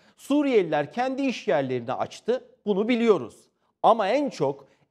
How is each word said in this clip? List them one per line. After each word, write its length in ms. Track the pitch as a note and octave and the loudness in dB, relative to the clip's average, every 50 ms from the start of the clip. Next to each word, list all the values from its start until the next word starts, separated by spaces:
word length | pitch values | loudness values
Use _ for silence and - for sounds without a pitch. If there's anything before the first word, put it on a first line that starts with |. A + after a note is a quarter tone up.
| _ _ _ | _ _ _
Suriyeliler 760 | _ - - C#4 D4 C#4+ C#4 B3 G#3 F3+ D#3+ D#3 D3 D3 D3 - | _ -4 -2 0 0 2 2 2 2 2 2 0 -2 -2 -4 -4
kendi 280 | A#3 B3 C4 C4 C4 | -4 -4 -4 -2 -2
iş 260 | C#4 C4+ A3 - - | -2 -4 -4 -4 -2
yerlerini 460 | G#3 F3 D3 C3+ B2+ B2+ B2 A#2 B2 A2+ | 0 0 0 0 -2 -4 -6 -4 -6 -4
açtı, 520 | F#2+ G#2+ - - - - G#3+ B3 B3+ - - _ _ - | -4 -6 -6 -8 -10 -4 -4 -4 -4 -4 -12 _ _ -4
bunu 220 | G3+ G3+ F3+ A3 | -2 0 0 0
biliyoruz. 480 | A3+ B3+ A3+ A#3 A3+ G3 D3+ A#2 F#2 - - _ _ _ _ _ _ _ _ - | 0 0 2 4 4 4 2 2 -8 -14 -20 _ _ _ _ _ _ _ _ 4
Ama 240 | F#3 A3+ A3+ G3 | 4 4 4 2
en 220 | F#3+ A#3+ D4 C#4+ B3+ | 0 2 0 0 -2
çok 380 | - - D3 C3+ C#3 - - _ _ _ _ - | -4 -2 -2 -2 -4 -6 -12 _ _ _ _ 0